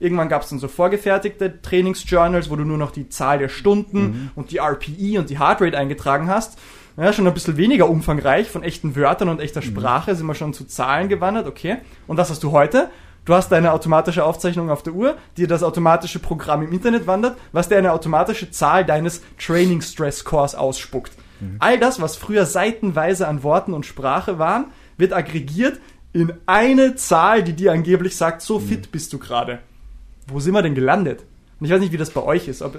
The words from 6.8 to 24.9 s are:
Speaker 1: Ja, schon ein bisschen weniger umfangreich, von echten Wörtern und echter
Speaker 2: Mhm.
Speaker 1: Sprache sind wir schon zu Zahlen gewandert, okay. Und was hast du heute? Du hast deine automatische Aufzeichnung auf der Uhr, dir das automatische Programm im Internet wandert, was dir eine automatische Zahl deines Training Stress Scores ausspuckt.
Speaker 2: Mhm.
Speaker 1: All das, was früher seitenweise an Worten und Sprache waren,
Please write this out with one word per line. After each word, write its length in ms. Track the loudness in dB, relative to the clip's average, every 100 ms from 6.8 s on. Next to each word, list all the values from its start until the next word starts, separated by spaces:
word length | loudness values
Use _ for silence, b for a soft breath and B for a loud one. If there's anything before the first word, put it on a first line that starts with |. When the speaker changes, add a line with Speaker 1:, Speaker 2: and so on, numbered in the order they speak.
| B 0
Speaker 1:
Ja, 140 | 0
schon 140 | 4 2
ein 40 |
bisschen 220 | 2 -2 2
weniger 320 | 2 4 4
umfangreich, 600 | 4 0 0 2 2 0
von 120 | -6
echten 340 | -8 -6 -6 0
Wörtern 320 | 0 2 -2
und 120 | -2
echter 200 | -6 -8
Speaker 2:
Mhm. 60 | -8
Speaker 1:
Sprache 480 | -4 0 0 0 -4
sind 100 | -4
wir 80 |
schon 180 | -6 -6
zu 120 | -8
Zahlen 440 | -12 -6 -2 0 0
gewandert, 380 | 0 0 -2 -6
okay. 300 | -8 -6 -6 B B B
Und 100 | 0
was 120 | 0
hast 140 | -2
du 80 | 0
heute? 380 | 4 4 4 0 B B B
Du 100 | 2
hast 180 | 2 4
deine 200 | 4 4
automatische 520 | 2 2 2 2 0
Aufzeichnung 440 | 0 0 -2 -2 -2
auf 120 | -4
der 120 | -4
Uhr, 220 | -2 -2 -2 B -4
dir 100 | 0
das 160 | 2
automatische 560 | 0 2 4 4 2 -8
Programm 440 | -6 -6 -2 -2
im 100 | -2
Internet 340 | -2 2 2 2
wandert, 300 | 0 0 -4 B
was 160 | -4 2
dir 80 | 4
eine 160 | 4
automatische 580 | 0 0 2 2 -2 -8
Zahl 340 | -2 2 4
deines 380 | 2 0 -2 -6 B -12
Training 420 | -2 2 2 2
Stress 380 | -4 -6 -6 -6
Scores 360 | -2 0 0
ausspuckt. 580 | 0 -4 -4 -8 -8 -10 -16 B B
Speaker 2:
Mhm. 160 | -12 0
Speaker 1:
All 180 | 2 4
das, 220 | 2 0
was 160 | -4 -6
früher 300 | -2 0 2
seitenweise 840 | 2 0 0 -2 0 0 0 -2
an 140 | -2
Worten 320 | 0 0 0
und 120 | -6 -8
Sprache 520 | -6 -2 -2 -2 -2
waren, 280 | 0 0 -4 B B